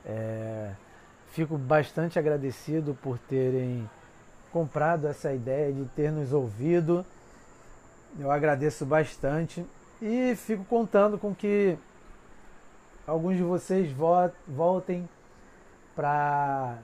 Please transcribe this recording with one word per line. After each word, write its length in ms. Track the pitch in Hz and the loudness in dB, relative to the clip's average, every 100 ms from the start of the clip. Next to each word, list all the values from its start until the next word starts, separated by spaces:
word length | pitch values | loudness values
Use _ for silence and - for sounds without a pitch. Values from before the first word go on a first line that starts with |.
É, 680 | - 110 110 110 110 110 104 98 - - - - - | -8 -8 -6 -6 -6 -8 -10 -12 -18 -20 -20 -20 -12
fico 280 | - 156 156 | -6 -4 -4
bastante 600 | 127 156 143 - 170 175 | 2 2 4 -2 -2 0
agradecido 800 | 151 147 135 117 - 156 147 135 | 2 0 -2 -6 -4 -2 -2 -6
por 160 | 135 123 | -6 -6
terem 720 | - 135 127 127 127 123 110 - - - - - - | -2 0 2 0 -2 -4 -8 -12 -20 -20 -20 -20 -6
comprado 540 | 170 156 151 151 170 147 | -4 -2 0 0 2 -2
essa 260 | 135 151 | -4 -4
ideia, 400 | 135 120 135 147 | -4 -2 -2 0
de 120 | 139 | -2
ter 260 | 131 - 147 | -6 -2 -2
nos 220 | 156 135 | -2 0
ouvido. 760 | 143 123 104 147 175 160 170 185 - - - - - - - - - - 220 | 0 0 -2 2 2 4 0 -2 -18 -20 -20 -20 -20 -20 -20 -20 -20 -18 -6
Eu 100 | 139 | 0
agradeço 560 | 143 151 139 151 - | 4 4 4 0 0
bastante 800 | 139 156 143 - 135 151 165 - 180 - - - | 2 2 2 -2 -2 -2 -2 -6 -12 -16 -20 -8
e 320 | 214 240 254 | -2 0 0
fico 300 | 220 - 220 | -2 -2 -4
contando 520 | 190 233 226 202 208 208 | 0 0 4 4 4 2
com 160 | 208 | -4
que 460 | 190 208 208 202 160 - - - - - - - - - - - - - | -2 0 2 2 0 -8 -20 -20 -20 -20 -20 -20 -20 -20 -20 -20 -16 -4
alguns 300 | 160 175 185 | -2 0 0
de 80 | |
vocês 480 | 175 175 - 190 175 | 2 0 0 0 0
vo-, 400 | 131 165 175 180 - - | 0 4 4 4 -2 -10
voltem 600 | 135 170 185 185 175 175 - - - - - - - - | 0 2 2 -2 -6 -8 -16 -20 -20 -20 -20 -20 -20 -14
pra 840 | - 143 147 147 143 143 135 123 117 | -4 0 2 2 0 0 -2 -4 -8